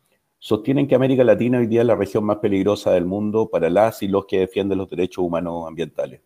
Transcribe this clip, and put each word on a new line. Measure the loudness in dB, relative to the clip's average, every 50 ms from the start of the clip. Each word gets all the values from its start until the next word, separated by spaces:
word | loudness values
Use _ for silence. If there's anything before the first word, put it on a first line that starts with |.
| _ _ _ _ _ _ _
sostienen | _ -4 -2 -2 -2 0 0 0 0 2
que | 2 2
América | 2 4 2 4 4 6
Latina | 4 4 4 2 0 2
hoy | 2 2
día | 2 2 2
es | 2
la | 2 2
región | 0 0 -2 -2 -2 0
más | 0 -2
peligrosa | -2 -2 0 0 2 2 0 0 0 0 0
del | 0 2 0
mundo | -2 -4 -4 -4 -2 -2 -2 -2 0
para | 0 0 0 2
las | 4 4 2 2 0 -4 -4
y | -2
los | -2 -2 -2
que | 0 0 0
defienden | 0 0 -2 -2 -2 -2 -2
los | -4 -4 -6
derechos | -4 -4 -4 -4 -4 -4 -4
humanos | -4 -2 -4 -4 -6 -6 -8 -10
ambientales, | -10 -8 -8 -8 -8 -6 -8 -10 -10 -12 -18 _